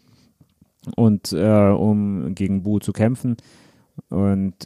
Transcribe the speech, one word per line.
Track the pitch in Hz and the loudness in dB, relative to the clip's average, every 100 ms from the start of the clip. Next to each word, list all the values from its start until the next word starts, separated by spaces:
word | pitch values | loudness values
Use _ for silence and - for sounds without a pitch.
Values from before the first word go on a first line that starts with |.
| _ _ _ _ _ _ _ _ - 107 | _ _ _ _ _ _ _ _ -10 2
Und, | 113 101 - | 2 2 -2
äh, | 82 104 107 101 | -2 2 4 4
um | 101 107 104 101 98 67 | 2 2 0 0 -4 -6
gegen | 95 98 98 | -4 -2 -2
Buu | 95 104 | -2 -4
zu | - | -4
kämpfen. | 98 110 127 127 113 - _ _ _ _ - - | -2 0 0 -4 -6 -10 _ _ _ _ -20 -8
Und | 87 98 98 98 - | -2 0 0 -2 -8